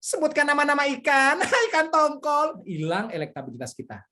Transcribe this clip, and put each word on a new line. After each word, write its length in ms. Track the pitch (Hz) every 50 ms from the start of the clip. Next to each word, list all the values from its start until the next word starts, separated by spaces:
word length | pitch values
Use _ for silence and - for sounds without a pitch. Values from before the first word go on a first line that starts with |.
Sebutkan 460 | - - - - 311 302 302 - 294
nama-nama 400 | 294 294 285 294 285 294 285 285 277 277 -
ikan, 440 | - - 285 269 269 269 294 339 381 -
<laughs> 140 | - 539 466 440
ikan 180 | - 320 320 320
tongkol, 720 | 320 320 302 302 285 277 - 302 294 294 302 311 - 202 -
hilang 460 | - 190 156 156 156 165 185 214 226
elektabilitas 640 | - 165 156 147 - - 135 131 123 120 131 117 -
kita 300 | _ 131 123 110 101 101 _